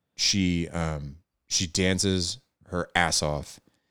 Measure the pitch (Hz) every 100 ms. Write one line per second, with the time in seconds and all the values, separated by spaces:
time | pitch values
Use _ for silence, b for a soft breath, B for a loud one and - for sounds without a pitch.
0 | _ - - 101 90 87 80 82 82 76
1 | 71 73 _ _ - - 85 98 92 92
2 | 101 95 87 104 _ _ - 90 82 87
3 | 85 - 78 73 - - _ _ _